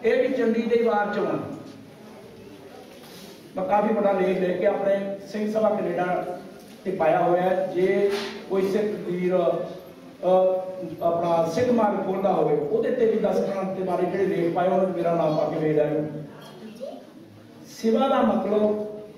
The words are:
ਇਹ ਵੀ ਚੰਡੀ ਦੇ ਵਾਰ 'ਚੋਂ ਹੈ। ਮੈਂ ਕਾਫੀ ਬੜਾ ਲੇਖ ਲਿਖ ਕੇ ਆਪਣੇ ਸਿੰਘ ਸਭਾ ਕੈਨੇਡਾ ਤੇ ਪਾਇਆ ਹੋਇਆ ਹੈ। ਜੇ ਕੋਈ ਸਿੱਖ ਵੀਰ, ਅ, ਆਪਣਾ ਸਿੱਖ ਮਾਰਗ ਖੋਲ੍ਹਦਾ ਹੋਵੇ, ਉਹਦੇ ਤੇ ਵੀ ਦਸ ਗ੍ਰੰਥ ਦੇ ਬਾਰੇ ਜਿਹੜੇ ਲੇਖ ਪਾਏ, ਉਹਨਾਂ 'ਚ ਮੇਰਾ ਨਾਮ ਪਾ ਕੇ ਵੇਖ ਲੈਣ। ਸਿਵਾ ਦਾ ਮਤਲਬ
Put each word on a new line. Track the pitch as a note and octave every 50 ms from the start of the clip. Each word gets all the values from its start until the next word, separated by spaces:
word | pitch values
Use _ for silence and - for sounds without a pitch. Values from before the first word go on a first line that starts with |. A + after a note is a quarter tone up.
| -
ਇਹ | A3+ B3 C4+ B3+ -
ਵੀ | -
ਚੰਡੀ | A#3+ A#3 A3+ A3 A#3
ਦੇ | - A3 A#3 A#3 A3+
ਵਾਰ | A3 G#3 G#3 G#3 G3+ G#3
'ਚੋਂ | G3+ F#3
ਹੈ। | - - - - - - - - - - - - - - - - - - - - - - - - - - - - - - - - - - - - - - - - - - - - - -
ਮੈਂ | F#3 F#3
ਕਾਫੀ | F#3 G3+ G#3 G#3 A3+ A3
ਬੜਾ | G#3 G3 G3
ਲੇਖ | G3 F#3 F#3 F#3 F#3 F3+
ਲਿਖ | F#3 F3+ F3+
ਕੇ | - G#3+
ਆਪਣੇ | G3+ G3+ - - G3 G3 G3 G3 G3 - - -
ਸਿੰਘ | - - G#3+ G#3+ G#3+ G#3
ਸਭਾ | A3 G#3+ G3+
ਕੈਨੇਡਾ | G#3 G3 F3+ F3 F3 E3+ F3+ F3 F3+ - F3 - F3+ - - - - - - - - - -
ਤੇ | G3
ਪਾਇਆ | F3+ - E3 D#3 E3 F3+ F3
ਹੋਇਆ | E3+ F3 F3
ਹੈ। | F3+ F#3 F#3 - - - -
ਜੇ | F3 F#3 G3 G3 G3 G3+ G3+ G3+ - - - - - - -
ਕੋਈ | F3 G3 F#3 F#3+
ਸਿੱਖ | - G#3+ G#3+
ਵੀਰ, | G#3 - F3 E3 F3 F3 F3+ F3+ F3 F3+
ਅ, | F3+ E3+ E3 - - - - - - - - - - - - - - - F3+ F#3 F#3 F#3 F#3 F#3 F#3 - - F#3 F#3 F3+ D#3+ D#3 - -
ਆਪਣਾ | E3+ E3+ E3+ F3 E3+ E3+ E3 E3 E3 -
ਸਿੱਖ | - B3+ B3
ਮਾਰਗ | A#3 A3+ G#3+ G#3 G3 F#3+ F#3+
ਖੋਲ੍ਹਦਾ | F#3+ F#3+ F#3+ G3 F#3+ F3+
ਹੋਵੇ, | - - - -
ਉਹਦੇ | - - - A3 A#3 - -
ਤੇ | - - A3+
ਵੀ | A3 G#3 G#3
ਦਸ | F#3+ F#3+ F3+
ਗ੍ਰੰਥ | - - - G3 F#3+ F#3+ F#3+ F#3+
ਦੇ | F#3+ F#3
ਬਾਰੇ | F3+ F3 F3+ F3+
ਜਿਹੜੇ | E3+ - F#3+ G3
ਲੇਖ | F3 E3 E3+ E3+ E3+ E3+
ਪਾਏ, | F3+ F3
ਉਹਨਾਂ | F#3+ G3 F#3 F#3
'ਚ | F3+ E3+
ਮੇਰਾ | E3+ E3 E3+ E3+
ਨਾਮ | E3 D#3+ D#3 D#3
ਪਾ | D#3 D3+ -
ਕੇ | D3
ਵੇਖ | D#3 D#3 D#3 D3+
ਲੈਣ। | D3+ D3+ D3 D3+ D3+ D3+ D3+ D3+ D3+ D3+ - - - - - - - G#3+ A3 - A#3+ B3+ D4 - C4 - - - - - - - - - - - - -
ਸਿਵਾ | - - - - A3+ A3+ A3+ C4+
ਦਾ | C#4 - -
ਮਤਲਬ | A#3 G#3+ G3 F#3 F#3+ G3+ G#3 G#3+ G#3+ G#3 G#3+ G#3+ - - - - - - -